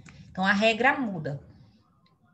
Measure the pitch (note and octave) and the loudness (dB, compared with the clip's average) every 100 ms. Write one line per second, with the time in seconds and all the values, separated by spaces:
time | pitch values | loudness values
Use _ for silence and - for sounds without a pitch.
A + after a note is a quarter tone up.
0 | - - - - F#3+ G3+ A3 A3 B3+ C#4 | -20 -20 -14 -4 0 2 2 2 2 0
1 | A#3 F3+ C#3 C#3+ - - - _ _ _ | -4 -6 -8 -8 -14 -20 -20 _ _ _
2 | _ _ _ | _ _ _